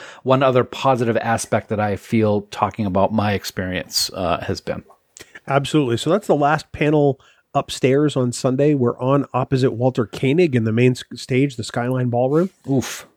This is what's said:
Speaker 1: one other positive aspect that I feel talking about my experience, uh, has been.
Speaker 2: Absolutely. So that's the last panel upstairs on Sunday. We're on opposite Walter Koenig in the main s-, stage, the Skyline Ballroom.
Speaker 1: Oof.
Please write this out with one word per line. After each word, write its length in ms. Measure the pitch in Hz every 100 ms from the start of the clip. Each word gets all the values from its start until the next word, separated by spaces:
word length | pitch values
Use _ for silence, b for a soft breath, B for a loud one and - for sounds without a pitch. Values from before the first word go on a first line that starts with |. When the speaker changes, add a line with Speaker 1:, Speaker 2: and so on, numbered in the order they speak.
| B B
Speaker 1:
one 200 | 123 131
other 200 | 135 127
positive 540 | - - 139 123 117 110
aspect 520 | 113 117 - 110 -
that 100 | 104
I 160 | 104 95
feel 460 | - 113 107 104 101
talking 340 | - 101 - 101
about 280 | 95 98
my 200 | 110 104
experience, 800 | 98 - - 92 90 - - -
uh, 280 | - 90 80
has 200 | - 92
been. 220 | - - - - _ - B B -
Speaker 2:
Absolutely. 480 | 139 135 156 127 117
So 140 | 147
that's 180 | 196 -
the 80 | 151
last 380 | 143 151 -
panel 480 | - 151 151 143 131 b b b
upstairs 640 | 143 - - 135 135 151 135
on 160 | 123
Sunday. 400 | 120 131 131 147
We're 260 | 143 120 -
on 260 | 127 139 127
opposite 380 | 123 131 131 127
Walter 340 | 107 127 127 107
Koenig 500 | - 135 156 175 123
in 100 | 110
the 80 |
main 180 | 110 127
s-, 120 | 127 - 120
stage, 400 | - 127 143 123
the 80 |
Skyline 460 | 110 127 120 127 123
Ballroom. 400 | 120 131 151 190 _ -
Speaker 1:
Oof. 380 | 135 - - -